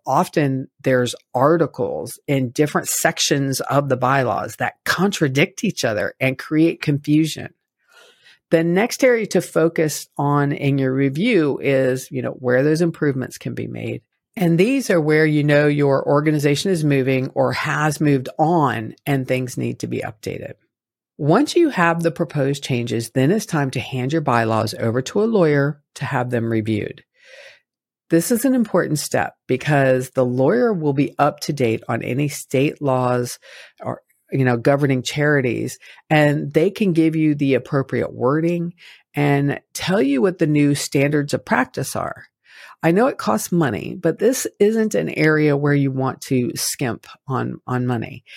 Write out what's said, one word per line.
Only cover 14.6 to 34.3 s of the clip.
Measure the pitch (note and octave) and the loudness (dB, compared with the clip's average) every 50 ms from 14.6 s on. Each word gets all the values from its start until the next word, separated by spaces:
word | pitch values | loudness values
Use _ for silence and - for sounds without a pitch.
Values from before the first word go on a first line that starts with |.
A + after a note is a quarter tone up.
| F#3+ A#3+ C4+ C#4 A#3+ - | 4 2 2 0 0 0
are | G3 E3+ | 0 0
where | D3 D3+ D#3 D#3 D#3 | 2 2 4 4 4
you | D#3 D3+ D3 | 4 2 2
know | C#3+ D3 D3 D3 D3 | 2 4 4 4 4
your | D3 D3 C#3+ C#3+ C#3 C3+ C3+ - | 4 2 2 2 2 2 2 2
organization | - C#3+ D3 D3+ D#3 D3+ D3+ C3+ D3 D3 C#3+ - G3 | 2 2 2 2 2 2 2 2 2 0 0 0 0
is | F#3+ E3 D#3 | 0 0 2
moving | D3 C#3+ C3+ B2+ C3+ C3 C3 B2+ - | 2 2 2 2 2 0 0 -2 -2
or | - C3+ C3 B2+ B2 | -2 0 0 0 0
has | - - D#3 D3 D3+ D3+ D#3 C#3+ - | -2 -4 -4 -2 0 0 0 0 0
moved | D#3 D3 C#3+ C3 C3 - - | 2 2 2 2 0 -4 -2
on | - D#3 D#3 F3+ E3 D3 B2+ G#2+ A2+ A2 A#2 - - - | 0 2 2 4 4 2 2 0 -2 -6 -10 -12 -8 -4
and | D3+ C#3+ C3+ B2+ | -2 -2 -2 0
things | - B2+ B2+ B2+ B2+ - | -2 -2 -2 -4 -4 -6
need | C3+ B2 A#2+ A#2+ - | -6 -4 -4 -6 -6
to | - | -8
be | A#2 A#2+ - | -6 -6 -6
updated. | - - - _ - - - - - - - _ _ _ _ _ _ _ _ _ _ _ _ | -6 -8 -10 _ -10 -10 -10 -8 -10 -14 -16 _ _ _ _ _ _ _ _ _ _ _ _
Once | - D3+ C#3+ E3+ A#3+ D4 - - | -2 0 2 4 4 2 2 2
you | F4 E4+ D4 | 2 2 2
have | A#3+ F#3+ E3+ E3+ E3 E3 E3 | 2 2 0 0 0 0 -2
the | E3 | -2
proposed | D#3+ - E3 - - D3 C3+ C#3 C#3+ C#3+ | -2 -2 -4 -4 -2 -2 -2 -2 -2 -4
changes, | - - C3+ A#2+ A#2+ A#2+ A2+ A#2 A#2 - | -4 -4 -2 -2 -2 -2 -4 -4 -4 -2
then | - C3 B2+ C#3+ | 0 2 2 2
it's | G3+ A3 G#3+ | 2 0 -2
time | - E3+ D3+ C#3 C3 | -2 -2 -2 -2 -2
to | - B2+ | -4 -6
hand | G#2+ - - B2+ B2 C3+ | -8 -6 -6 -4 -2 -2
your | D#3 E3 | -2 -2
bylaws | D3 C#3+ A#2+ A#2 A2+ A2 A2 A2 A2+ G#2+ - | 0 2 2 2 2 2 2 0 0 -2 -4
over | - A#2 A#2 A2 B2+ | -4 -2 -2 0 -2
to | B2+ - - G3+ G#3+ | -2 -2 -2 -2 0
a | |
lawyer | A#3 A3+ G3+ E3+ D3+ D3 C#3+ C#3 C#3+ D3 - _ _ - | 2 2 2 4 4 4 2 2 0 -2 -6 _ _ -12
to | - C#3 | -10 -6
have | A#2 C#3 B2 B2 B2+ | -4 -2 -2 -2 -2
them | B2 A#2 A2+ A#2 | -2 -2 -2 0
reviewed. | A2+ A2+ G#2+ A2 A2 G2+ F2 - - - - _ _ _ _ - - - - - - _ _ _ _ _ _ _ _ _ _ - | -2 -2 0 0 -2 -2 -4 -6 -10 -16 -20 _ _ _ _ -20 -20 -20 -20 -20 -20 _ _ _ _ _ _ _ _ _ _ 0
This | E3 E3 E3+ - | 0 2 2 2
is | A#3+ A3+ - | 0 2 2
an | C4+ C4 | 2 2
important | B3+ A3+ - - F3+ - - D3+ D3 | 2 0 2 0 0 0 0 -2 -4
step | - - - A#2+ - - - _ _ | -4 -2 -2 -2 -2 -4 -6 _ _
because | - C3 B2+ - C#3+ D3+ C#3 C3+ C3+ C3 B2+ C3 - | -4 -4 -2 0 0 2 4 4 4 2 2 0 -2
the | - C3+ B2+ | -2 0 0
lawyer | B2 B2 B2+ C3 D3 G#3 A#3+ B3 A#3 G#3 | 0 2 2 2 4 4 2 2 2 0
will | E3+ D#3 D3 C#3 | 0 0 0 0
be | C#3+ C#3 A#2 - | 0 0 0 0
up | - C#3+ D3+ - - | 0 0 0 0 -2
to | - - D3+ | -6 -6 -2
date | C#3+ B2+ A2+ A2 B2 - | 0 0 0 0 -2 -4
on | - A#2 A#2 - | -4 -6 -4 -4
any | - B2 C#3 D3 | -4 -2 -2 -2
state | D3 D3 - - - - C3 C#3 D#3 - - | -4 -6 -8 -6 -2 0 0 0 0 -2 -2
laws | D3 C#3 B2+ B2+ B2+ B2 B2 B2 B2 A#2+ - - - - - - - - _ - | -2 0 0 0 0 0 0 0 -2 -4 -8 -14 -18 -20 -20 -20 -20 -20 _ -12
or, | - - A#2+ - _ _ _ _ _ _ | -10 -10 -10 -10 _ _ _ _ _ _